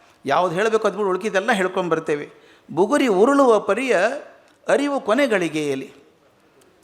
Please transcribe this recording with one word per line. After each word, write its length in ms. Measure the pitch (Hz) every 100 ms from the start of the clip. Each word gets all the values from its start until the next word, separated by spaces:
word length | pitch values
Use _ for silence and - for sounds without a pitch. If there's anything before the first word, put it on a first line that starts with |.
| _ _ 131
ಯಾವ್ದು 300 | 147 185 165
ಹೇಳಬೇಕು 320 | 220 214 214
ಅದು 100 | 185
ಬಿಟ್ಟು 120 | 196
ಉಳ್ಕಿದ್ದೆಲ್ಲ 420 | 185 214 185 220
ಹೇಳ್ಕೊಂಬರ್ತೇವೆ. 800 | 202 185 185 175 156 160 147 151 - - _ -
ಬುಗುರಿ 360 | 139 208 285 262
ಉರುಳುವ 520 | 185 240 277 262 214
ಪರಿಯ 380 | - 208 269 185 214 285 - - _ _ -
ಅರಿವು 340 | 226 285 277
ಕೊನೆಗಳಿಗೆ 720 | - 220 226 202 165 156 147
ಎಲಿ. 220 | 135 127 - _ _ _ _ _ _ _ _